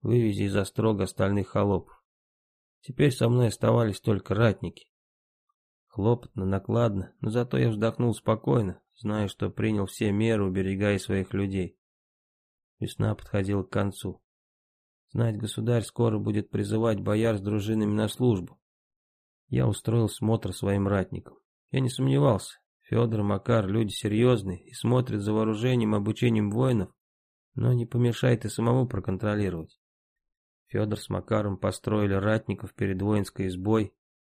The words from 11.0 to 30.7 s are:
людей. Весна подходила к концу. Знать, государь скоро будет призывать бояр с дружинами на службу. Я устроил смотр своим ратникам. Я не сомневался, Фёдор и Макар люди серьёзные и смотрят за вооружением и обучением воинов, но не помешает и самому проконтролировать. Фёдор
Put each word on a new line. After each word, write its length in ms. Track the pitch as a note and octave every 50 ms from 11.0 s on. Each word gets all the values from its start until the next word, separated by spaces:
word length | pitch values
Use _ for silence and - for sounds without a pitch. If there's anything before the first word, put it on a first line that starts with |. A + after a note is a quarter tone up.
| - - G2 G2 F#2+ - -
людей. 420 | G2+ G2+ G2 F#2+ G2 F2+ F2 - _ _ _ _ _ _ _ _ _ _ _ _ _ _ _ _ _ _ _ _ -
Весна 380 | G#2+ G#2 - - A2 G#2+ G#2+
подходила 480 | - - - - G2+ F#2+ G2 G2+ G2 F#2
к 60 | -
концу. 520 | - G2+ G2+ G2+ F#2+ - - F#2+ E2 - _ _ _ _ _ _ _ _ _ _ _ _ _ _ _ _ _ _
Знать, 260 | - A2 A#2 A#2 G#2+
государь 460 | G2+ G#2+ G#2 - A#2 A2 A#2 A#2+ A#2 G#2+
скоро 380 | - - - A#2 A2+ G#2+ G#2+
будет 300 | G#2+ G#2+ G#2 G2+ G2+ -
призывать 500 | - G#2 G#2 G#2 A2 A2 A2+ A#2 A2 G2
бояр 360 | G2 G#2 G#2 G#2+ A2+ A#2 A2
с 40 | G2+
дружинами 520 | F#2+ G#2 G#2+ G#2+ G2 G#2+ A2 A2 G#2+ G#2 G#2
на 140 | G#2+ G#2+
службу. 540 | G#2+ - - B2+ B2 A2 F#2 E2+ - - _ _ _ _ _ _ _ _ _ _ _ _ _ _ _ _ _ _ -
Я 180 | C3+ B2+ B2+
устроил 420 | A#2 G#2 - - A2+ A2+ A#2 A2+ G#2
смотр 440 | - - A2 G#2+ A2+ A2 - G2 F#2+
своим 340 | - - G2 G2+ G2+ G2
ратникам. 500 | G2 G2+ G2 F2+ - - - - - - _ _ _ _ _ _ _ -
Я 80 | C3
не 80 | C3 B2
сомневался, 720 | - - C3 C3+ C3+ C#3 D3 C#3 A2 F#2+ - - - - _ _ _ _ _
Фёдор 380 | - - A2+ A#2 A2+ A2 G#2+
и 20 | G#2
Макар 420 | G2+ G2+ G2+ - - A#2 A2+ G2+
люди 240 | F#2 G2+ A2+ A2 G2+
серьёзные 720 | - - - G#2+ G#2 A2 A#2+ B2+ B2 A2 F#2+ F#2+ F2+ - -
и 80 | - -
смотрят 480 | - - A#2 B2 B2+ B2 B2+ G#2+ G#2
за 120 | G2+ G#2+ G#2+
вооружением 640 | G#2+ A2 A2 A2 G#2+ A#2+ B2+ B2+ B2 A2+ G#2+ G#2+
и 40 | G#2
обучением 540 | G2+ G#2+ A2+ - B2 A#2+ A2+ G#2+ G#2 G#2 G#2
воинов, 400 | A2+ C3 C3 B2 G#2+ F2+ - _ _ _ _ _ _ _ _ _ _ _ _ -
но 160 | - A2 A#2+ B2+
не 140 | A#2+ A#2
помешает 580 | - - A#2+ B2 A#2+ A#2 - - B2+ A#2+ A2 -
и 40 | G#2
самому 380 | - - A2+ A#2 B2 C3 B2+
проконтролировать. 920 | B2 - G2 - - F#2+ F#2 G#2+ G#2+ G#2 G#2 G#2 F#2 F2 D#2+ E2 - _ _ _ _ _ _ _ _ _ _ _ _ _ _ _ _ _ _ _
Фёдор 320 | _